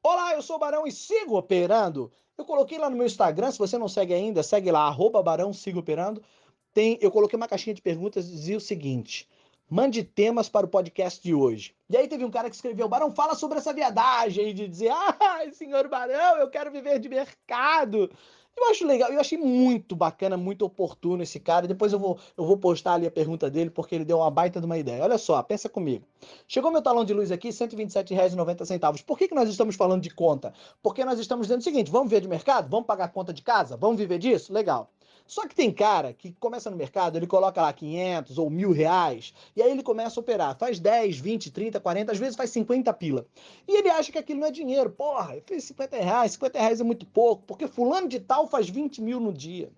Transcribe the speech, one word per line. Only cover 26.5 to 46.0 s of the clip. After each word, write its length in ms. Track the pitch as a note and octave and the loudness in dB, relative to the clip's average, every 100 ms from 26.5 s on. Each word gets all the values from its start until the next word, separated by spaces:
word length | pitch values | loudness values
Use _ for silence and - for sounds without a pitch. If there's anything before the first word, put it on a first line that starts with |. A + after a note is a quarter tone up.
| B3+ C#4+ | 0 2
meu 100 | D#4+ | 2
talão 240 | C4 A#3+ | 2 2
de 80 | G#3 | 2
luz 180 | G#3 G3 | 0 0
aqui, 220 | F3+ A#3+ | -4 -6
cento 220 | G#3+ A#3 | -6 -6
e 20 | G#3+ | -6
vinte 140 | G#3+ | -4
e 20 | |
sete 220 | G3+ F#3 | -4 -2
reais 180 | F#3+ F#3 | 2 2
e 40 | F3+ | 2
noventa 280 | E3+ F3 | -2 -4
centavos. 380 | E3 F3+ D#3 D3 | -6 0 0 -2
Por 160 | - - | -6 0
que 100 | F#4 | 0
que 60 | |
nós 160 | D4+ A3 | 2 0
estamos 260 | G3 A3 F#3+ | 0 -2 2
falando 240 | F3+ F#3 | 2 2
de 80 | E3 | -2
conta? 460 | - E3+ C#3 A2+ - - _ | 0 2 2 -4 -16 -20 _
Porque 220 | G#3+ A#3 | -4 -2
nós 140 | C4 A#3+ | -2 -2
estamos 300 | G#3 A#3+ G#3 | -2 -4 0
dizendo 120 | B3 | 0
o 40 | |
seguinte: 260 | C#4+ D4 D#3+ | 0 0 2
"Vamos 180 | G#3+ C4 | 2 4
viver 140 | G#3 | 2
de 60 | F#3 | 0
mercado? 420 | E3 - B3+ C#3 | -4 2 2 2
Vamos 160 | G#3 A#3 | -2 -2
pagar 180 | G3 | -2
a 40 | F3 | -2
conta 220 | F#3+ F3+ | -6 -8
de 120 | E3 | -8
casa? 340 | - A3 C#3 A#2+ | 0 2 2 0
Vamos 220 | G3 A3+ | 0 2
viver 200 | G3 F3 | 0 0
disso?" 320 | A3+ G#3+ - | 2 0 0
Legal. 360 | G3+ G3 B2+ G#2+ _ _ _ _ | -2 0 -2 -4 _ _ _ _
Só 160 | - G#4+ | -8 -4
que 80 | - | 0
tem 160 | B3 | 0
cara 400 | - G#3 F#3+ C3+ | 2 2 4 0
que 180 | A#2+ F3+ F3 | -8 -20 -8
começa 320 | A#3 A#3+ G#3+ | -8 -6 -10
no 60 | F3+ | -8
mercado, 400 | F3+ G3 F3 D#3+ | -6 -2 -2 -2
ele 100 | E3+ | 2
coloca 340 | F#3+ F#3+ F#3 | 2 4 2
lá 120 | D#3 | 0
quinhentos 640 | C#3 D3+ E3 F#3 F3 C3 C3+ | -2 -8 -6 -4 -4 -6 -4
ou 100 | D#3 | -2
mil 220 | D#3+ G3 | 0 0
reais, 640 | D#3 D#3 F3+ E3 A#2 - _ - - | 2 4 2 2 -4 -12 _ -12 2
e 60 | |
aí 100 | A#3+ | 2
ele 100 | C4+ | 2
começa 380 | B3+ A3+ A3+ A#3 | -2 -4 -4 -6
a 20 | |
operar, 340 | A#3 G#3+ D3 C3 | -2 0 0 -2
faz 220 | B3 G3 | -4 0
dez, 400 | F#3 A#3 G#3+ C#3+ | 2 4 2 -2
vinte, 320 | D#3+ A3+ D3+ | -4 -6 -6
trinta, 300 | F3 A3 G#3 | -8 -6 -4
quarenta, 320 | F#3+ F3 G#3+ | -4 -4 -4
às 60 | G3+ | -4
vezes 180 | C4 A#3 | -4 -4
faz 140 | A#3+ | -4
cinquenta 420 | A#3 A3 B3+ A#3+ | -4 0 0 0
pila. 320 | G#3+ D#3+ C3 - _ - - - | -2 -2 -4 -6 _ -20 -20 0
E 100 | G#4 | 2
ele 140 | G4 | 4
acha 220 | D#4+ D4+ | 2 0
que 60 | D#4+ | -6
aquilo 200 | - C#4+ | -6 -4
não 80 | D4+ | -4
é 60 | |
dinheiro. 360 | D4 C#4 C4+ A#3 | -4 -2 0 0
"Porra, 460 | - C#4+ C4 F3 | -2 -4 -4 -6
eu 80 | C3+ | -10
fiz 200 | - F4+ | -10 -10
cinquenta 320 | - - C4+ | -10 -10 -8
reais, 360 | B3+ | -4